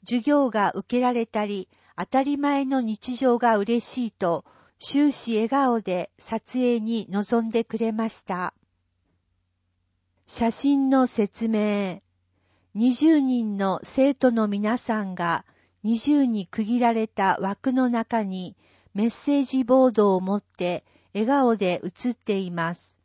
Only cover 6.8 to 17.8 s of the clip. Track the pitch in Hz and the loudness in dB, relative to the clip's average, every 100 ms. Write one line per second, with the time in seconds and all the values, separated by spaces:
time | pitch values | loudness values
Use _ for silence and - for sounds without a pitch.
6.8 | 220 226 - 190 202 240 226 226 233 220 | 0 -4 -2 -4 0 0 0 -2 -2 -2
7.8 | 226 220 226 - - 180 180 _ _ _ | -2 -2 -4 -6 -10 -6 -8 _ _ _
8.8 | _ _ _ _ _ _ _ _ _ _ | _ _ _ _ _ _ _ _ _ _
9.8 | _ _ _ _ - - 233 226 277 277 | _ _ _ _ -16 -4 -2 0 2 2
10.8 | 269 269 254 - 202 - 226 220 214 202 | 4 4 2 0 -2 -2 -2 0 0 -2
11.8 | 190 180 _ _ _ _ _ _ _ 202 | -4 -8 _ _ _ _ _ _ _ 0
12.8 | 240 240 311 311 262 247 220 202 196 180 | 0 4 4 4 4 0 -2 -2 -2 -2
13.8 | - - 269 269 254 233 214 202 214 240 | -4 2 2 4 2 2 0 0 -2 -2
14.8 | - 220 196 180 170 165 - _ _ _ | -2 -4 -4 -4 -2 -2 -6 _ _ _
15.8 | 208 233 277 294 262 220 180 - 208 240 | -2 -2 2 2 2 0 -4 -6 -2 2
16.8 | 240 226 220 - 196 - 190 202 269 254 | 2 2 -4 -2 0 0 -2 -4 -2 0